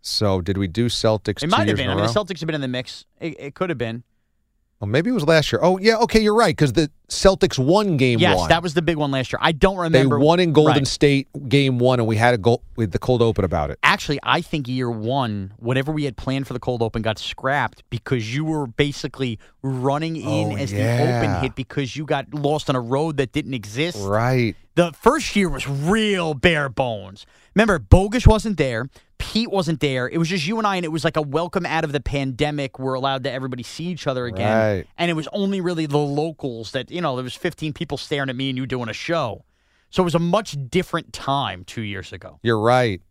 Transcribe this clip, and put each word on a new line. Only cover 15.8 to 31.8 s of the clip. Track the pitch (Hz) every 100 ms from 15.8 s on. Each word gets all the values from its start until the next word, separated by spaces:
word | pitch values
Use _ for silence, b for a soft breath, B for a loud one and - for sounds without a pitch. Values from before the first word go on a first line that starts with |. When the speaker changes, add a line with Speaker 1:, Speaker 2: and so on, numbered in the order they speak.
| 135
Speaker 2:
we | 151
had | 143 -
planned | - 135
for | 135
the | 123
cold | - 120
open | 113 117
got | 110 107
scrapped | - - 131 143 127 - _
because | 117 - 127 107
you | 135
were | 156 156 131
basically | 110 147 139 139 - 131 107 b b
running | 135 127 131 143 160 160
in | - 107 107
Speaker 1:
Oh, | 104
Speaker 2:
as | -
the | 101
Speaker 1:
yeah. | 110 120 123 120
Speaker 2:
open | 113 92
hit | 131
because | - - - 131
you | 139
got | 147 143 135
lost | 147 143 151 -
on |
a | 131
road | 117 139 160 143
that | 131
didn't | 151 135
exist. | 131 104 113 165 110
Speaker 1:
Right. | 98 107 120 131 113 - _
Speaker 2:
The | - 170
first | - 226 294 - 208
year | 180
was | 135 135
real | 139 156 220 214 190 165
bare | 143 180 156 143
bones. | 113 127 107 92 101 - b b
Remember, | 190 220 170
Bogusch | 104 180 196 240 226
wasn't | 214 220 175
there. | 135 113 131 b b _
Pete | - 214 226
wasn't | 196 160 156
there. | 147 127 123
It | 165
was | 165
just | 190
you | 151 226
and | 214
I, |
and | 190
it | 170
was | 156
like | 170
a | 156
welcome | 147 147 175 196
out | 170 160